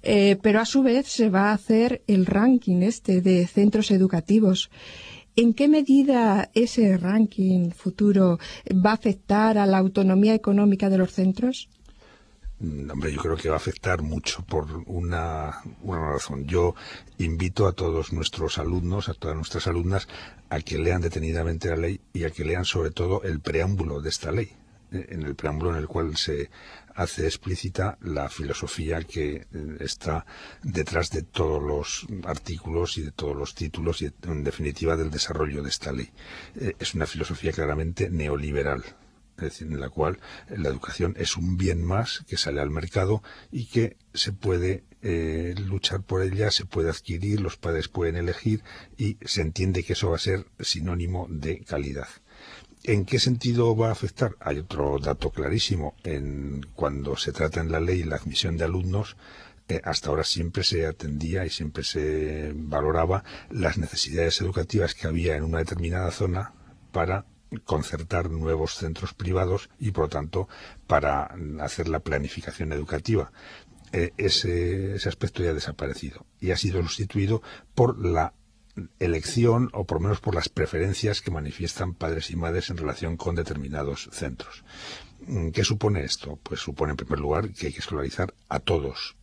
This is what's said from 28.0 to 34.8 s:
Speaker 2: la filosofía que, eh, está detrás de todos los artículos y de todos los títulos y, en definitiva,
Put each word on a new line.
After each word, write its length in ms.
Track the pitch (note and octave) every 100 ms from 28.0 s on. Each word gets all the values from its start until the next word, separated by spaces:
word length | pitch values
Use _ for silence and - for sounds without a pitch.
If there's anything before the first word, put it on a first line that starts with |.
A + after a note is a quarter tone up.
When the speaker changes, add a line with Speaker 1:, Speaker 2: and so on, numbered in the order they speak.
Speaker 2:
la 280 | - D2 C#2
filosofía 760 | - D2 C#2 C#2+ - D#2+ E2
que, 320 | D#2+ E2+ D2
eh, 420 | D2 - E2 D2+ D2+
está 460 | C#2 - - D#2 - - - -
detrás 480 | C#3+ F2 D#2 D#2+ D#2+
de 120 | -
todos 400 | D#2 - D#2+ D2+
los 440 | D2 D2 D2 - - G2+
artículos 760 | F2+ D#2+ - D#2+ - E2 F2 -
y 40 |
de 80 | D2+
todos 260 | - D2 C#2
los 180 | C#2
títulos 480 | - D#2+ - D#2+ D#2+
y, 100 | D2 -
en 220 | F2 D#2
definitiva, 520 | C#2+ - D2+ C#2